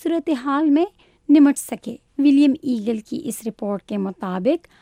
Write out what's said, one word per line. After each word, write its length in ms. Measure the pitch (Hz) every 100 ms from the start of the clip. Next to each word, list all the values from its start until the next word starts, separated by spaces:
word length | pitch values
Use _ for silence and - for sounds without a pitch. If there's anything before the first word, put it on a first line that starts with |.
صورتحال 680 | - 330 - 269 269 277 311
میں 140 | 285 392 - _ _ -
نمٹ 300 | 294 285 285
سکے۔ 380 | - 226 - 233 _ -
ولیم 340 | 285 277 294 262
ایگل 360 | 277 240 208 220
کی 220 | - 233
اس 220 | 226 - 220
رپورٹ 360 | 214 208 202
کے 140 | - 208
مطابق 680 | 196 - 180 185 196 330 - _